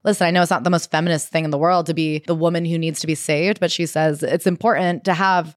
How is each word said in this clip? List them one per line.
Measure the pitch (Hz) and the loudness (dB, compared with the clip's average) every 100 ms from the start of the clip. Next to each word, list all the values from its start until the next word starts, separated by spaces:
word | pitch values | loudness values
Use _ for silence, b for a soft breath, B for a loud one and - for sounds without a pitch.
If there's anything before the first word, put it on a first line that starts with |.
"Listen, | 196 202 175 | 0 0 2
I | |
know | 180 | 2
it's | 170 | 2
not | 180 | 0
the | 175 | 2
most | 170 - | 0 0
feminist | 156 170 156 - | -2 0 -2 -2
thing | 165 | -2
in | 156 | -2
the | 143 | 0
world | 165 180 156 | 2 2 0
to | |
be | 160 156 151 160 | -2 -2 -2 -2
the | |
woman | 165 165 170 | 0 0 0
who | 170 165 | -2 -2
needs | 165 160 | -2 -4
to | 156 | -4
be | |
saved," | 156 - 151 180 202 | -4 -2 0 0 0
but | 170 | -2
she | - | -2
says | 165 156 156 147 | -2 0 0 0
it's | 151 170 196 | -2 0 0
important | 175 226 165 180 175 | 0 0 2 0 -2
to | 196 | -2
have | 170 190 180 165 | 0 2 2 -2